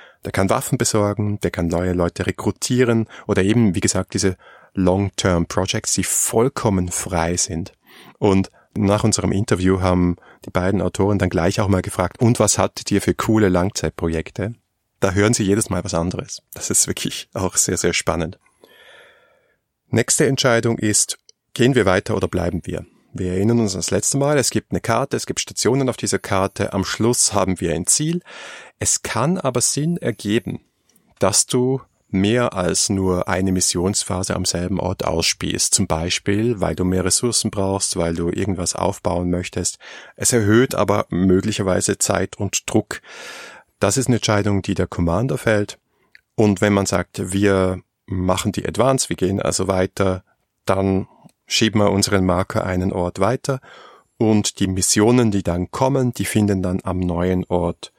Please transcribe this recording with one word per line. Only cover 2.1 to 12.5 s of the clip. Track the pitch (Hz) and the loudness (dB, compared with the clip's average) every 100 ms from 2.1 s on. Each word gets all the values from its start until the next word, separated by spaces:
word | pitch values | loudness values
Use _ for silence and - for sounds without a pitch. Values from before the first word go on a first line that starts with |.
| - 92 | 0 -4
rekrutieren | - - - - 123 123 113 110 - - | -2 -4 -4 -2 2 4 2 0 -6 0
oder | 101 | 2
eben, | 95 117 110 | 4 4 4
wie | 90 | 2
gesagt, | - 92 92 | 0 -2 -4
diese | - 95 92 - - - | -2 -2 -2 -10 -20 -8
Long-Term | - 90 92 101 - 101 85 85 | 0 2 4 0 0 2 2 0
Projects, | - 92 110 - | -2 -2 -4 -2
die | - | -2
vollkommen | 92 - - 117 123 - 117 95 90 | -2 -2 0 2 0 0 0 0 0
frei | - - 90 82 87 | -4 -4 -2 0 -2
sind. | - 82 95 - _ - - _ | -4 -6 -8 -14 _ -20 -20 _
Und | 107 98 95 - _ - | 4 4 2 -6 _ -2
nach | 101 104 | 2 4
unserem | 110 - 92 | 2 0 0
Interview | 98 101 95 92 95 | 0 0 2 2 2
haben | 92 90 90 85 - - | 2 2 2 -2 -10 -20
die | - | -8
beiden | - 90 98 | -4 -2 -2
Autoren | 90 - 98 101 | -2 0 0 2
dann | 92 | 0
gleich | 90 85 107 | 2 0 0
auch | 101 | 0
mal | 92 | 0
gefragt, | 87 - 87 - | 0 -2 -4 0
"Und | 117 120 | 2 4
was | 104 | 2